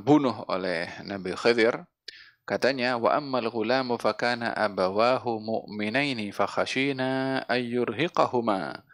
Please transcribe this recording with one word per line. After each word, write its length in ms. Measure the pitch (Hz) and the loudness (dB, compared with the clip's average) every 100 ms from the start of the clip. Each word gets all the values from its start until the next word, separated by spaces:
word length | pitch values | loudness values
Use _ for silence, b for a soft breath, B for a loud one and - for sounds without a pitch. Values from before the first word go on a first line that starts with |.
bunuh 480 | 107 147 135 107 - | 4 4 4 -2 -4
oleh 400 | 92 92 85 87 - - | -4 -2 -2 -4 -8 -10
Nabi 320 | 101 92 - | -8 -6 0
Khidir, 480 | 117 120 113 - 180 _ - B B B - | 4 6 4 2 -6 _ -20 B B B -4
katanya, 480 | 101 120 135 123 120 | 0 2 2 0 2
"Wa 160 | 113 | 2
ammal 320 | 117 143 127 117 | 2 0 -2 -2
ghulamu 480 | 117 110 131 127 117 | -2 0 2 0 0
fakana 560 | 110 - 123 120 117 - | -2 0 0 0 -2 0
abawahu 800 | 107 95 92 101 120 127 123 113 | 0 2 0 4 4 2 0 -4
mu'minaini 960 | 107 110 - 104 107 123 143 120 104 | -4 -6 -6 -6 -2 0 0 -2 -4
fakhashina 1120 | - 101 - 95 135 135 131 131 131 135 135 - | -2 -2 0 -2 0 0 0 -2 -2 -2 -2 -2
ayyurhiqahuma 1400 | 123 120 120 117 110 170 - 135 123 117 95 71 - - | -2 0 0 0 0 0 2 2 2 0 0 -2 -8 -14